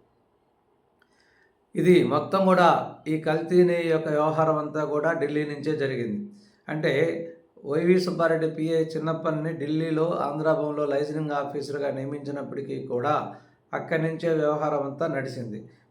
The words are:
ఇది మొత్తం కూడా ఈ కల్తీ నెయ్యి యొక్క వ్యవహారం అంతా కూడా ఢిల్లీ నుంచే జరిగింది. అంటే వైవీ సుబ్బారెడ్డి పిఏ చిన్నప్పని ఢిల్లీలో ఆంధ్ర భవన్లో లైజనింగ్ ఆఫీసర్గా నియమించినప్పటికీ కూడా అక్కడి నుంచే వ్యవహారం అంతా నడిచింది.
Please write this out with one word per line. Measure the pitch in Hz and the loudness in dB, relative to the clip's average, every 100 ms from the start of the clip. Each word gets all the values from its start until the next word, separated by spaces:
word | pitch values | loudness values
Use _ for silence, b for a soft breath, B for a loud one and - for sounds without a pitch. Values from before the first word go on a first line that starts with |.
| _ _ _ _ _ _ _ _ _ _ b b b b b b _ | _ _ _ _ _ _ _ _ _ _ b b b b b b _
ఇది | 185 175 175 | 0 6 6
మొత్తం | 123 147 - 196 | 6 0 0 2
కూడా | 190 180 170 143 - - - | 4 6 6 4 0 -8 -4
ఈ | 156 | -4
కల్తీ | 156 160 165 180 | 0 -2 2 6
నెయ్యి | 180 170 165 | 6 4 2
యొక్క | 160 160 | 0 2
వ్యవహారం | 151 151 156 156 156 | 2 2 2 2 2
అంతా | 147 151 | -2 -4
కూడా | 151 147 151 | -2 0 0
ఢిల్లీ | 165 143 151 | 0 0 -2
నుంచే | 147 147 147 151 | -2 -4 -4 -2
జరిగింది. | 139 127 117 104 - B B B - | -2 -2 -4 -6 -8 B B B -8
అంటే | 156 160 139 165 165 - - _ - - | -2 0 2 0 -2 -8 -14 _ -16 -4
వైవీ | 147 175 185 | 0 4 4
సుబ్బారెడ్డి | 180 156 165 160 160 | 4 0 2 2 0
పిఏ | 156 160 160 | -2 0 0
చిన్నప్పని | 160 156 156 160 160 151 156 165 | 0 -2 -4 -2 -2 -2 -4 -4
ఢిల్లీలో | 143 156 165 156 165 | -2 -2 0 0 0
ఆంధ్ర | 165 143 147 156 | 0 -2 -2 0
భవన్లో | 151 151 147 147 | 0 0 -2 0
లైజనింగ్ | 139 147 151 156 | 0 -2 -4 -2
ఆఫీసర్గా | 143 143 147 135 143 139 | -2 -4 -6 -6 -4 -4
నియమించినప్పటికీ | 131 135 147 139 143 123 139 139 135 - | -4 -6 -8 -8 -8 -8 -10 -8 -8 -4
కూడా | 123 135 147 - B B B _ | -2 0 0 -2 B B B _
అక్కడి | 147 - 165 | -8 -2 0
నుంచే | 160 160 170 | 0 -2 0
వ్యవహారం | 160 147 151 156 147 139 | 2 2 0 0 -2 -4
అంతా | 135 165 | -4 -4
నడిచింది. | 139 127 127 110 107 - b b | -4 -6 -8 -10 -12 -14 b b